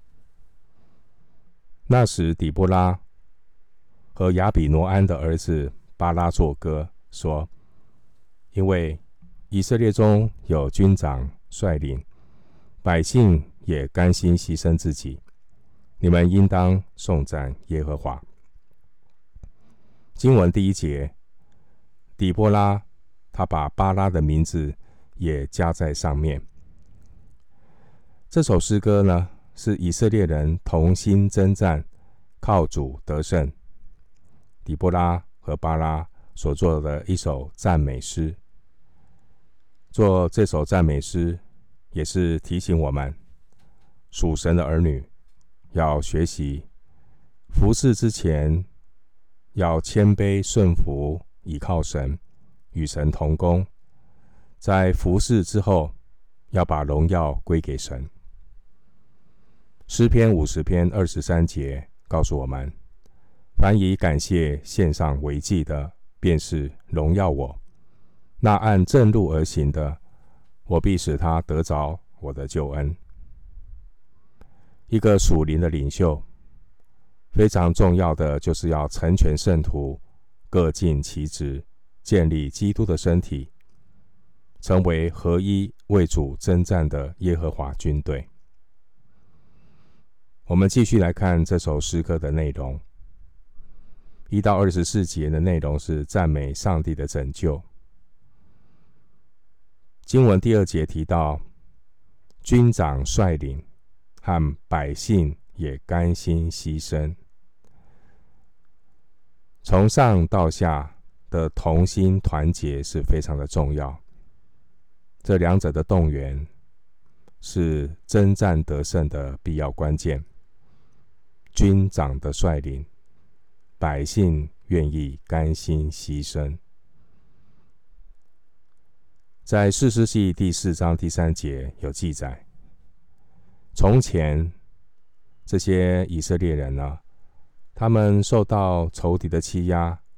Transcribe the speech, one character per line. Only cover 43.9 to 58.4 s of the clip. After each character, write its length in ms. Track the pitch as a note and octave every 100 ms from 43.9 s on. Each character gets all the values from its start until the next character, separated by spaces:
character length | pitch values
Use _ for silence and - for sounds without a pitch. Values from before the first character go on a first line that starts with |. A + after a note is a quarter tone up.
| - -
属 240 | - E2+ D#2
神 200 | E2+ E2+
的 80 |
儿 160 | D2 D#2+
女 240 | E2 C2+ C2+ - - - - - -
要 280 | E2+ D#2+ D2+
学 240 | C#2+ D#2
习， 400 | E2+ - C#2+ C#2 - - - - - - - - -
服 240 | - G2+
侍 220 | A#2 C3+ G#2+
之 160 | A#2
前 520 | - F2 D2+ D2+ E2 F#2 - - - - - - - -
要 280 | - E2+ D#2+
谦 340 | - G#2+ G#2 G2+
卑 280 | G2+ G2
顺 300 | G2 A#2 F#2
服， 460 | F2 - C#2 D2 E2 - -
倚 160 | - D2+
靠 240 | - E2+
神， 340 | D2+ - C2+ D2 - - - - -
与 160 | - D2+
神 240 | D2+ D2
同 240 | - D2+ D#2
工。 300 | F2+ F2 F#2 - - - - - - - - -
在 360 | - F#2+ F#2
服 260 | F2+ F2+ F#2
侍 240 | - A2+
之 160 | F2 G#2
后， 340 | G2+ F2+ D2+ - - - - - -
要 120 | F#2
把 200 | F2 D2+
荣 260 | D2 D2+ E2
耀 240 | F2+ D2+ C#2+
归 160 | - E2
给 180 | D#2 C2
神。 320 | - B1+ C#2+ - - -